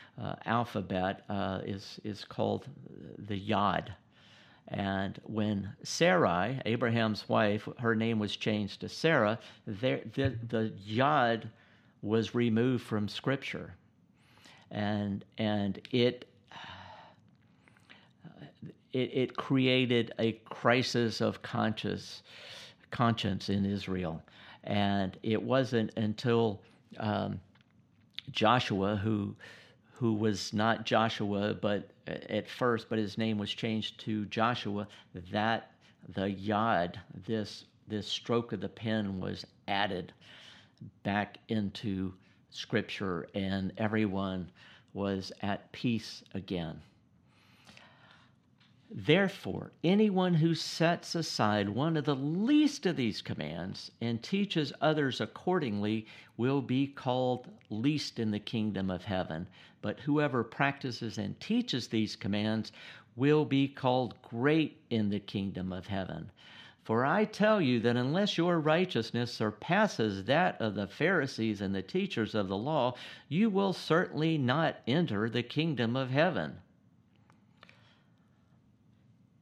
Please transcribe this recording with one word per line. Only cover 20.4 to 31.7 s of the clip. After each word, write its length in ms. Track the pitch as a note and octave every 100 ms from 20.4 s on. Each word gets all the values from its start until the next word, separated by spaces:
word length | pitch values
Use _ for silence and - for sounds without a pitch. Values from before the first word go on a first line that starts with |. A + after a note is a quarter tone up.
| - - A#2+ B2 A#2+ A#2+ A#2 -
of 180 | A2 G2+
conscience, 800 | - A2+ A2 G#2+ G2+ F#2+ - - - - - - - - -
conscience 580 | - A#2 A2 G2+ G2 -
in 160 | G2+
Israel. 580 | G2 G2+ F#2+ F#2 E2+ E2 - - - -
And 520 | - G#2 G2+ G2+ F#2+ -
it 200 | A2 G#2+
wasn't 500 | A#2 C3 B2 A#2 A2 -
until, 640 | G#2+ G#2 B2 A#2 A2+ G2 - - - -
um, 420 | A2 G2+ G2+ G2 - _ _ _ _ _ _ - -
Joshua, 640 | - A2 B2 - G2+ G2 G#2
who, 380 | G#2+ G#2 G2+ G#2 - - - - _
who 200 | - A#2
was 400 | G#2+ A2 G2 -
not 320 | G#2 A2 A2
Joshua, 720 | A2+ A2+ A2+ - G#2 G2+ G#2
but 360 | G#2+ G#2